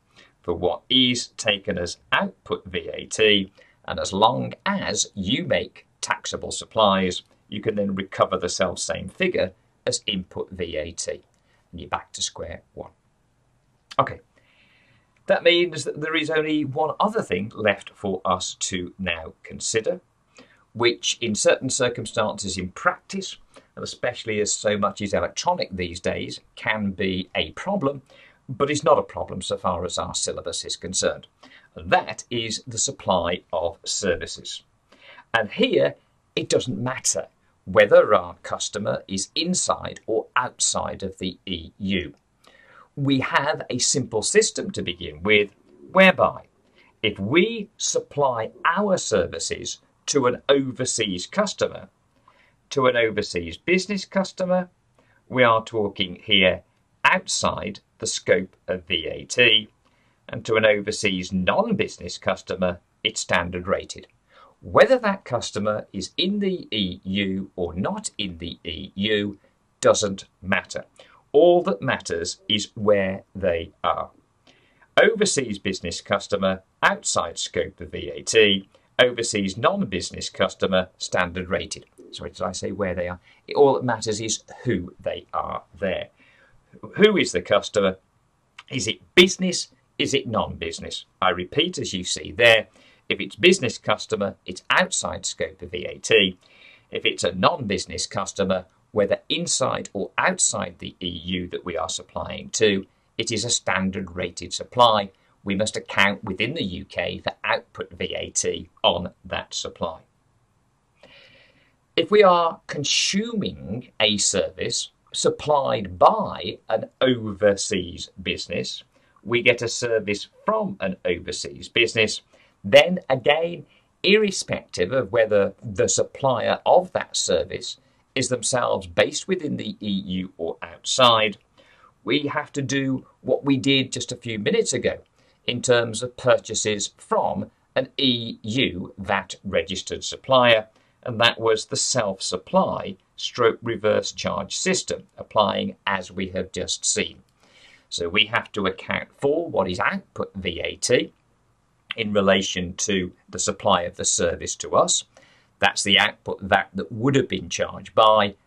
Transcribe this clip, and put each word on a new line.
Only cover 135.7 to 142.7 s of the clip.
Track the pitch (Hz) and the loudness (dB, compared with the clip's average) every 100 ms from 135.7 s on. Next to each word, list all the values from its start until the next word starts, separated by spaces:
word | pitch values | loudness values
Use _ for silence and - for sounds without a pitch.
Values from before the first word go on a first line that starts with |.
| 120 117 110 | 4 4 -4
of | 123 - | -8 -2
purchases | 127 113 - 107 107 104 95 - | 2 4 2 -4 -2 -2 -4 -10
from | - 220 160 185 214 _ _ - | -4 -2 0 -2 -6 _ _ -4
an | 131 - | -4 0
E | 139 120 117 - | 0 2 -2 -8
U | 107 117 104 87 95 - | -4 0 0 -2 -10 -10
vat | 95 98 92 - 101 | -2 -2 -2 -12 -2
registered | 90 - 95 - 80 - | -2 -2 -6 -6 -8 -8
supplier, | 73 - 131 123 113 110 _ _ _ - | -10 4 6 8 6 2 _ _ _ -8
and | 113 | 2
that | 117 - | 2 4
was | 113 110 - | 2 2 0
the | - | -4
self-supply | - 127 107 95 - - - 185 160 | 0 0 0 -4 -6 -6 0 2 2